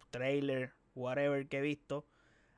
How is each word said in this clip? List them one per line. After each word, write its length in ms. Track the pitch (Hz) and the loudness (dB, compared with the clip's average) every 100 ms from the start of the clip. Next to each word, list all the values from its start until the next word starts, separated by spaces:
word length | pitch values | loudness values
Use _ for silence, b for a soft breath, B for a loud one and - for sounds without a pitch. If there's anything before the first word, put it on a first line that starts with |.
| - | -10
trailer, 600 | 123 131 143 139 131 127 - _ 127 | -2 2 2 2 0 -2 -8 _ -6
whatever 500 | 123 135 143 139 139 | -2 2 2 2 0
que 120 | 139 | -2
he 40 | |
visto. 420 | 147 143 - 143 - b b b b | -2 -2 -4 -8 -8 b b b b